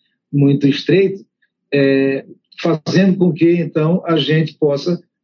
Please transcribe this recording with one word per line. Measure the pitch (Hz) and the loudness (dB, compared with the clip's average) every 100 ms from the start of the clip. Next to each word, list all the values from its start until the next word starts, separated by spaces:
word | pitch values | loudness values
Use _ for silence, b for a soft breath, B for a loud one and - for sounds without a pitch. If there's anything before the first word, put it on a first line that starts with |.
| _ _ - | _ _ -6
muito | 143 139 135 139 | 0 2 2 0
estreito, | 135 - 175 190 196 - _ _ _ - | -2 0 2 2 -2 -14 _ _ _ -4
é, | 143 139 135 135 135 - - _ - | 0 2 2 0 -4 -8 -20 _ -6
fazendo | 170 160 - 147 196 185 | -4 -4 -2 2 2 2
com | 180 | 0
que, | 151 170 | 2 0
então, | 170 160 165 156 185 175 | 0 -2 -2 -2 -2 -2
a | 165 | -2
gente | 135 156 151 | 0 -2 -2
possa, | - 151 139 175 170 _ _ | -2 -2 -2 -4 -6 _ _